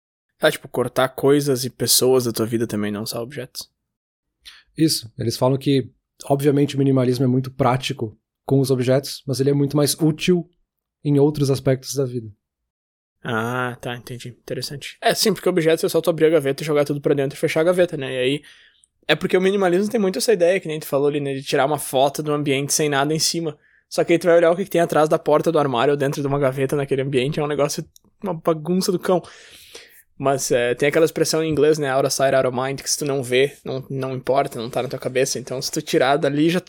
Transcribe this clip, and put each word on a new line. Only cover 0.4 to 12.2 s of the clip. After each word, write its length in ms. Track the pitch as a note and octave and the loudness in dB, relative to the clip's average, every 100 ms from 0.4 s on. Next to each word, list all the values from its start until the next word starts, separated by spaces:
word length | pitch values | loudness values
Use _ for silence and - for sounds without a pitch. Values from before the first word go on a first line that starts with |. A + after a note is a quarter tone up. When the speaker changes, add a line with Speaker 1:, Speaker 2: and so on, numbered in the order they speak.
Speaker 1:
Ah, 100 | D#3 | -2
tipo, 160 | - - | -2 -6
cortar 420 | - B2 - C3 | -4 -2 -2 -2
coisas 560 | - C3+ D3 C#3+ B2+ B2+ | 0 2 4 2 -2 -4
e 40 | |
pessoas 540 | - A#2+ - B2+ C3 | -4 0 2 4 4
da 80 | A#2+ | 2
tua 140 | A2+ A2 | -2 -2
vida 200 | A#2 A2+ | -2 -2
também, 240 | G#2 G#2 | -4 -4
não 140 | G#2 | -6
só 180 | A2+ A#2 | -8 -8
objetos. 480 | A#2+ B2 B2+ - - _ _ _ _ _ _ _ - - _ - | -10 -12 -14 -14 -18 _ _ _ _ _ _ _ -20 -20 _ -2
Speaker 2:
Isso, 360 | D#3+ - A2+ - | 0 0 -6 -6
eles 180 | A2 - | -4 0
falam 220 | B2+ C3+ | 0 0
que, 320 | C#3+ C3+ - _ _ - | 0 0 -2 _ _ -12
obviamente, 500 | - C#3+ D3 C#3+ C#3+ | -2 0 2 2 2
o 40 | C3+ | 2
minimalismo 460 | C#3 C3 B2+ B2 | 2 2 2 2
é 40 | C3 | 2
muito 220 | B2+ C3 | 0 -2
prático 680 | - B2+ C3 - C#3 A2 - _ _ - | 0 0 0 -2 -6 -8 -10 _ _ 0
com 120 | C#3 | 0
os 120 | C3+ | 2
objetos, 520 | B2+ B2 C3 C#3 - - | 2 2 0 0 -8 -6
mas 120 | C3 | -2
ele 120 | C3+ | 0
é 40 | |
muito 220 | C#3+ C#3+ D3 | 0 0 0
mais 180 | C#3+ | 0
útil 540 | - D#3+ D#3 - F3+ - _ _ _ _ _ | 0 0 0 0 0 -2 _ _ _ _ _
em 140 | D3 C#3+ | 0 4
outros 320 | C#3+ D3+ C3+ | 4 2 0
aspectos 440 | C3+ C#3 B2 - | 0 0 -2 -2
da 100 | B2 | -6
vida. 240 | C3 B2 | -4 -6